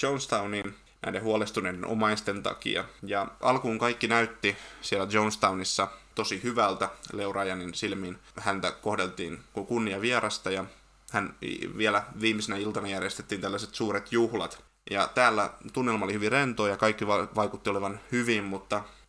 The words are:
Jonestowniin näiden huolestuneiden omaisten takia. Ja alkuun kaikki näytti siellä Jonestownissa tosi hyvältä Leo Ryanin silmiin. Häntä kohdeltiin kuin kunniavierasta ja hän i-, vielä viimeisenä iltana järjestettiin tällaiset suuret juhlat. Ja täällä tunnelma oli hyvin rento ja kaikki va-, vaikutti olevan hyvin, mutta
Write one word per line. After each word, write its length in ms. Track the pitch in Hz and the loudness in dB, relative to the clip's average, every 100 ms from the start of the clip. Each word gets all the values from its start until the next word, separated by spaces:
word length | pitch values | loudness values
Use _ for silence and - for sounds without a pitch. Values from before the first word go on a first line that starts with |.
Jonestowniin 720 | 139 139 - 110 101 104 98 101 - _ | 0 0 0 0 0 -2 -4 -8 -18 _
näiden 200 | 98 98 | -4 -2
huolestuneiden 640 | 110 110 104 - 95 90 90 | 2 2 2 0 -2 -4 -2
omaisten 560 | 113 107 107 - 101 | 2 2 2 -2 -2
takia. 420 | 95 - 110 92 - - | -4 -4 -2 -2 -2 -10
Ja 240 | 98 101 - - | -4 -2 -2 0
alkuun 380 | 131 131 131 110 | 2 2 0 0
kaikki 300 | 120 117 113 | 0 0 2
näytti 480 | 117 113 - 104 98 - - | 2 2 0 -2 -2 -8 -12
siellä 260 | - 98 98 | -2 0 2
Jonestownissa 800 | 107 107 - 101 92 92 - 98 - - | 4 4 4 2 2 -2 0 -2 -4 -12
tosi 280 | - 104 95 | -6 -4 -2
hyvältä 460 | 120 117 104 95 95 - - | -2 2 2 2 -2 -6 -12
Leo 200 | 104 101 | -6 -4
Ryanin 420 | 98 98 92 90 | -2 -2 -2 -6
silmiin. 440 | 82 107 95 92 92 - - | -4 -4 -4 -6 -10 -14 -6
Häntä 320 | - 98 92 | -2 0 -2
kohdeltiin 720 | - 107 104 92 90 85 82 - | -2 -2 0 -2 -2 -8 -8 -10
kuin 140 | - 98 | -10 -2
kunniavierasta 840 | 117 110 98 113 123 107 - 95 | 0 0 0 0 2 0 -2 -2
ja 140 | 95 95 - - _ - | -2 -4 -10 -20 _ -4
hän 240 | 107 98 - | -2 -2 -6
i-, 260 | - - - - | -8 -6 -6 0
vielä 280 | 107 101 - - | 2 2 0 0
viimeisenä 360 | 110 107 107 101 | 2 2 -2 -2
iltana 320 | 104 104 101 | -2 -2 -4
järjestettiin 520 | 98 95 - - 98 | -2 -4 -6 -6 -4
tällaiset 340 | 98 98 107 | -4 -4 -6
suuret 380 | - 110 101 104 | -2 0 0 0
juhlat. 520 | 117 113 113 85 - - _ - | 2 4 2 -4 -8 -20 _ -4
Ja 180 | 98 92 | 2 2
täällä 360 | - 123 107 101 - - | 6 6 6 0 -2 -6
tunnelma 320 | - 127 110 | -2 0 2
oli 80 | 98 | 0
hyvin 200 | 104 104 | 0 2
rento 340 | 131 135 113 104 | 2 2 2 0
ja 100 | 98 | 4
kaikki 300 | 110 107 104 | 2 2 2
va-, 220 | 101 101 | 2 2
vaikutti 360 | 110 104 101 - | 0 0 0 -2
olevan 300 | 98 98 101 - | 0 -2 -4 -2
hyvin, 320 | 123 120 110 | 0 2 2
mutta 400 | 101 95 - 104 101 - | 0 -6 -2 -4 -4 -14